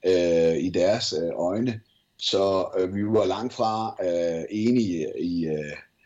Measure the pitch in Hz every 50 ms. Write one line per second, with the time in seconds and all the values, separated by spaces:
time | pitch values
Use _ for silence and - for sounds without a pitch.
0 | - 92 92 87 87 85 85 82 82 82 82 76 87 92 85 90 87 98 110 120
1 | - - - - 85 85 - - 85 90 98 113 123 127 110 110 - _ _ _
2 | _ _ _ - - - 107 98 98 98 95 95 90 - 92 95 92 90 98 101
3 | 104 104 110 110 - 92 - 107 117 127 - - 117 110 107 110 110 110 - -
4 | 92 90 87 87 85 85 82 82 80 - 104 107 110 120 123 123 110 95 87 80
5 | 73 - - - 85 90 87 85 82 78 76 76 73 73 73 - - _ _ _
6 | _